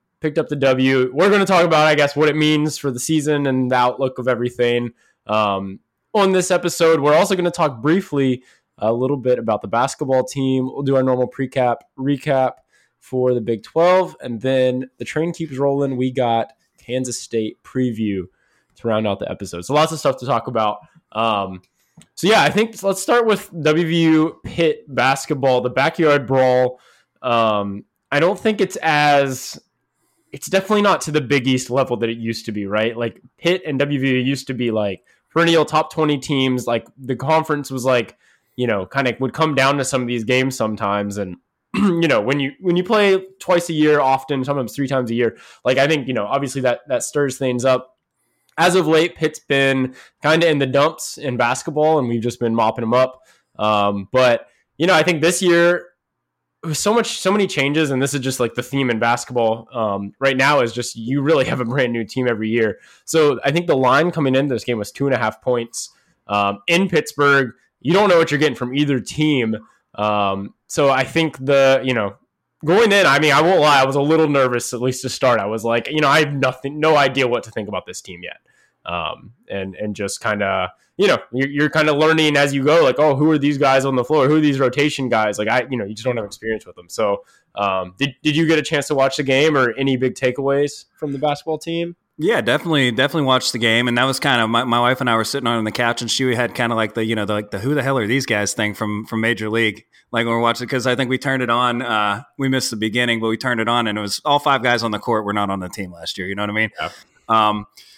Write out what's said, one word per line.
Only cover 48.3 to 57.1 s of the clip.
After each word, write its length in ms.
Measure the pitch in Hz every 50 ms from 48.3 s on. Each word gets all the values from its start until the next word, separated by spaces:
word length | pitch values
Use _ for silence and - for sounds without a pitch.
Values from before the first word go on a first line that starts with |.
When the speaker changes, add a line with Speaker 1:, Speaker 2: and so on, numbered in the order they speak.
| _ _ _ _ - -
Speaker 1:
As 160 | 165 185 175
of 120 | 185 165
late, 280 | 151 160 160 165 175 170
Pitt's 240 | - 160 156 - -
been 560 | _ - 143 139 135 135 135 131 127 127 - - - - _ _
kinda 260 | - 147 160 165 170
in 120 | 165 156 143
the 80 | 139
dumps 500 | 131 127 139 143 160 160 - - - -
in 220 | - - 139 123 120
basketball, 600 | 120 117 131 - - 165 147 151 151 156 160 151
and 80 | 127
we've 140 | 117 117 117
just 180 | 110 120 113 -
been 160 | 123 117 113
mopping 300 | 117 110 113 113 - 117
'em 80 | 110 120
up. 300 | 127 131 131 - - _ _ _ _ _ _ _ -
Um, 500 | 107 107 107 104 101 101 101 101 95 - -
but, 360 | 127 127 123 117 - - _ _ _ _ _ _
you 100 | - 156
know, 80 | 185 185
I 80 | 160 156
think 200 | 175 175 151 147
this 180 | 170 175 -
year, 460 | 190 175 170 170 170 175 175 175 - - _ _ _ _ _ _ _ _ _ _ _ _ _ _ -
it 20 |
was 140 | 165 151 -
so 120 | - 202 220
much, 280 | 233 214 -